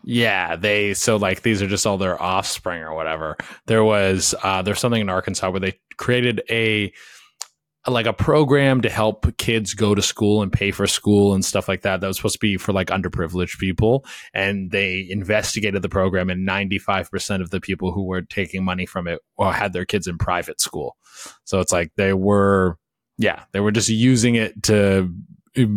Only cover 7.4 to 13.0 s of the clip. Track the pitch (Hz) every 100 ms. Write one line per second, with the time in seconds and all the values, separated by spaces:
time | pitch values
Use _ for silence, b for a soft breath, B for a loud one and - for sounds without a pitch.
7.4 | - _ _ _ - 123 113 107 - 151
8.4 | 147 143 139 131 113 107 110 107 - -
9.4 | - 113 104 - 107 101 98 - 104 104
10.4 | 101 - 101 95 98 - - 104 101 98
11.4 | 95 98 - 95 - 95 98 95 107 -
12.4 | 107 95 - 95 92 95